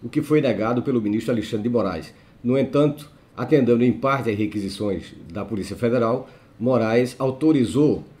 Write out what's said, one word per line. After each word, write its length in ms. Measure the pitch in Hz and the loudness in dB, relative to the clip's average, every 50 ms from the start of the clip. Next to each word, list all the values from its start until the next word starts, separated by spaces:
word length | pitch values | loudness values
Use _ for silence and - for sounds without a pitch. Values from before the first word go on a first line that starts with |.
| - | -12
o 60 | 120 | -4
que 140 | - 147 143 | -4 -4 0
foi 180 | - 151 151 | 2 2 2
negado 420 | 139 131 110 98 107 113 123 123 117 | 4 2 0 0 0 0 0 -2 0
pelo 180 | 143 131 120 | 0 0 0
ministro 300 | 107 104 104 113 117 - | 0 0 -2 -2 0 0
Alexandre 380 | 123 113 104 - - 107 104 120 | -2 -2 -2 -4 -4 -4 -2 0
de 40 | 120 | 0
Moraes. 400 | 117 104 95 87 80 76 - - - - - - - - | 0 0 0 -2 -6 -8 -12 -18 -20 -20 -20 -20 -8 -2
No 160 | 120 127 135 | 0 2 2
entanto, 500 | 131 - - 143 147 147 147 - - - - - _ _ _ | 0 0 2 2 2 2 0 -2 -12 -20 -20 -20 _ _ _
atendendo 480 | - 120 120 160 147 127 113 123 117 120 | -10 -2 2 4 4 6 6 4 4 4
em 80 | 127 110 | 2 2
parte 360 | - - 135 135 135 120 113 | 2 0 -2 0 0 0 -2
às 80 | 104 | -2
requisições 800 | 101 110 104 104 107 98 98 95 - 107 104 98 85 - - - - - 73 82 | -2 -2 -2 -2 -4 -6 -6 -6 -4 -4 -4 -4 -4 -6 -12 -20 -20 -18 -12 -10
da 120 | 101 98 | -10 -8
Polícia 320 | 98 113 98 92 - 101 | -6 -6 -6 -6 -8 -8
Federal, 520 | 95 123 117 117 127 117 113 120 131 - - - - - - - - | -4 -2 0 0 0 0 0 -2 -4 -6 -10 -20 -20 -20 -20 -14 -4
Moraes 560 | 110 123 131 120 110 110 113 120 127 123 - | -2 0 2 2 2 2 2 2 2 2 -2
autorizou 880 | - 131 131 131 - 156 160 156 143 123 104 - 123 147 147 107 - - - - - | -4 -4 -4 -4 0 2 2 4 4 2 2 2 2 2 2 2 0 -4 -14 -20 -20